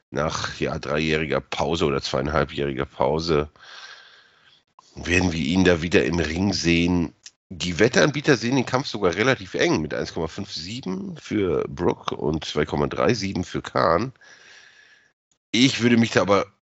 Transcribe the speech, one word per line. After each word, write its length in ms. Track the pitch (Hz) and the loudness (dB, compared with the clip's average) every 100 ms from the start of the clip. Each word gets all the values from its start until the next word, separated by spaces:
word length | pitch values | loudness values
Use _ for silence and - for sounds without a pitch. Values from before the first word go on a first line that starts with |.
| _ | _
Nach, 480 | 64 80 - - - | -4 -4 -4 -8 -6
ja, 200 | 73 78 | -6 -6
dreijähriger 640 | 65 73 80 78 78 67 | -4 -2 0 0 0 -4
Pause 440 | - - 73 85 80 | -4 -4 -2 0 0
oder 160 | 67 | 0
zweieinhalbjähriger 840 | - 67 69 76 71 80 71 65 71 | -2 -2 0 0 -2 -2 -4 -4 -6
Pause 640 | - 65 78 82 76 73 - - - - - - - _ _ _ _ _ - _ - | -2 0 0 0 0 0 -8 -20 -20 -20 -20 -20 -20 _ _ _ _ _ -20 _ -10
werden 360 | 71 90 90 | -2 2 2
wir 80 | 82 | 0
ihn 260 | 71 92 90 | 0 4 4
da 180 | 85 | 4
wieder 200 | 85 87 | 2 2
im 140 | 64 85 | 2 0
Ring 320 | 78 82 98 | -2 0 -2
sehen. 640 | 90 85 85 85 90 82 - - - _ | 0 2 2 4 2 -2 -6 -20 -20 _
Die 260 | 90 85 80 | -10 -6 2
Wettanbieter 580 | 110 196 156 151 147 123 | 4 6 4 2 2 2
sehen 180 | 113 131 | 2 0
den 100 | 113 | 0
Kampf 220 | 127 143 | -2 -4
sogar 260 | 110 95 85 | -2 0 2
relativ 400 | 123 120 92 - | 0 0 -4 -2
eng 260 | 165 120 | 0 0
mit 120 | 76 | -2
eins 200 | 64 78 | -4 -6
Komma 140 | - 80 | -4 -6
fünf 260 | - 95 | -6 -10
sieben 640 | - 82 120 180 190 202 160 | -10 -10 -10 -8 -8 -8 -12
für 480 | - 104 95 69 - | -4 -2 0 0 -2
Brook 460 | 71 85 - - | -2 -2 -2 -6
und 320 | - 71 80 - | -4 -2 -2 -2
zwei 180 | 76 76 | -2 -2
Komma 220 | 76 69 | 0 -2
drei 260 | 64 69 | 2 0
sieben 300 | 113 95 92 | 2 -2 -4
für 180 | 90 - | -4 -6
Khan. 520 | - 131 110 85 123 - - - - - - - - _ _ _ _ _ _ | -4 0 2 2 0 -8 -20 -20 -20 -20 -20 -20 -20 _ _ _ _ _ _
Ich 300 | 107 131 - | 4 4 4
würde 160 | 120 117 | 4 4
mich 140 | 113 | 4
da 100 | 117 | 2
aber 240 | 92 101 - _ | 4 2 2 _